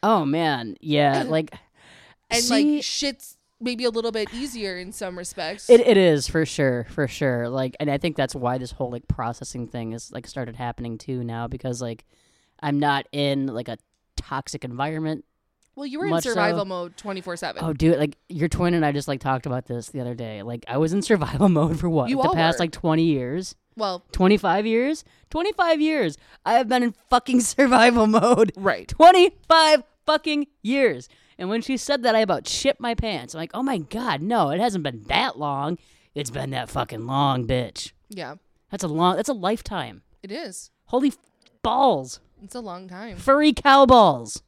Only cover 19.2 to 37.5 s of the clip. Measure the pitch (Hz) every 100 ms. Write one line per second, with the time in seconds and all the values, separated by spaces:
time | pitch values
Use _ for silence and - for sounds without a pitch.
19.2 | 143 131 - 127 - 120 110 139 123 120
20.2 | 117 107 104 120 - 127 160 190 - 208
21.2 | 151 139 196 165 165 160 180 160 131 269
22.2 | 277 175 165 160 170 - 175 160 165 143
23.2 | 123 156 185 - _ - 208 180 _ -
24.2 | 185 208 190 180 214 226 262 311 - _
25.2 | _ 302 359 427 349 320 311 311 180 143
26.2 | _ - - 233 240 247 240 - _ 247
27.2 | - 247 226 - 269 247 240 240 220 220
28.2 | 220 240 220 - 196 104 - - 330 370
29.2 | 359 - _ 330 311 302 - _ - 302
30.2 | 311 294 285 _ 202 277 247 131 - _
31.2 | _ - 185 226 220 262 - 285 240 220
32.2 | 214 156 - - 269 - 240 226 226 202
33.2 | 120 160 165 214 269 233 151 220 247 139
34.2 | 175 233 151 160 240 196 147 120 104 143
35.2 | 254 123 147 139 143 175 _ _ _ -
36.2 | 131 123 135 131 120 143 120 110 117 135
37.2 | 139 131 117